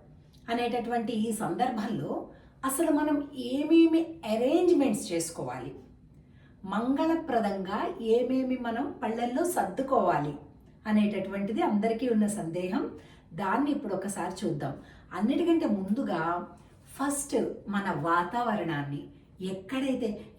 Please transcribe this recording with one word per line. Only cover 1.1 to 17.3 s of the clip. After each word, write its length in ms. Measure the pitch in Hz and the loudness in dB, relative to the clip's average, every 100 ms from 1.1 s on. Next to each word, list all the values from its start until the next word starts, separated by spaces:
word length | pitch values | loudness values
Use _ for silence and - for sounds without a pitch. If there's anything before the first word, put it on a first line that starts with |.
ఈ 180 | 220 226 | -2 0
సందర్భంలో 1000 | 208 - - 240 220 202 147 156 320 - - - - 269 | -2 -2 0 0 0 -4 -4 -4 -6 -8 -16 -20 -6 -4
అసలు 260 | - 320 | 0 2
మనం 380 | 294 302 285 - 262 | 4 4 0 -2 -8
ఏమేమి 640 | 240 277 311 330 330 330 - - 214 | -4 -2 6 8 8 6 0 -6 -2
అరేంజ్‌మెంట్స్ 800 | 220 254 349 359 302 247 208 - | 2 4 4 6 6 4 2 -2
చేసుకోవాలి, 640 | 165 - - 127 131 - - - - - - - - - - 185 | -2 -4 -6 -8 -8 -10 -14 -18 -20 -20 -20 -20 -20 -20 -14 -4
మంగళప్రదంగా 1300 | 208 247 285 320 330 - 233 202 196 185 226 349 285 | -2 2 2 4 2 2 2 2 -2 -4 -4 -4 -2
ఏమేమి 560 | 220 240 247 262 254 247 | 2 4 4 0 0 -2
మనం 340 | 233 226 302 - | -2 -4 -4 -4
పళ్ళల్లో 420 | 220 233 247 269 339 | -4 -2 -2 0 0
సర్దుకోవాలి 880 | - 196 262 269 240 180 147 147 - - - - - 214 | 0 -2 -2 2 2 4 2 0 -6 -14 -20 -20 -10 0
అనేటటువంటిది 760 | 214 202 190 185 202 202 220 | 2 4 0 -4 -4 -2 0
అందరికీ 480 | 349 202 220 226 254 | 2 2 2 0 2
ఉన్న 180 | 214 208 | 2 2
సందేహం. 640 | - 165 175 185 254 - - - - - | 0 -4 -4 -2 -2 -4 -8 -20 -20 -14
దాన్ని 380 | 160 190 233 294 | -4 0 0 0
ఇప్పుడు 220 | - 196 | -2 -2
ఒకసారి 520 | 190 202 - 202 - 180 | -4 -4 -6 -6 -4 -4
చూద్దాం. 280 | 147 135 - - - - | -4 -6 -8 -14 -20 -12
అన్నిటికంటే 520 | 185 233 320 339 320 269 | -2 2 2 4 4 2
ముందుగా 840 | 202 190 233 208 185 165 175 214 - - - - - | 0 0 -2 -2 -2 -2 -2 -6 -16 -20 -20 -14 -4
ఫస్ట్ 380 | 277 277 - | -2 -2 -2